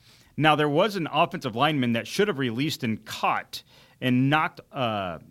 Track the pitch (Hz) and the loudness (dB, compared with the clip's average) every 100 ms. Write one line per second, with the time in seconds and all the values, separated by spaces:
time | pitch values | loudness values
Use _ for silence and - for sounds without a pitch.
0 | _ _ _ - 156 147 151 147 214 196 | _ _ _ 2 4 4 4 2 2 0
1 | 147 143 170 156 131 110 147 151 120 117 | -2 0 0 0 -6 0 0 2 0 0
2 | 107 - 208 139 127 113 151 - 117 104 | -2 0 0 0 -2 -2 -4 -2 -4 -4
3 | - - 190 107 - - - - - _ | -8 -4 -2 -2 -6 -16 -18 -20 -20 _
4 | 127 123 135 151 170 - - 147 120 104 | 0 2 4 2 0 -6 -12 -4 -2 -2
5 | 92 80 - | -4 -8 -14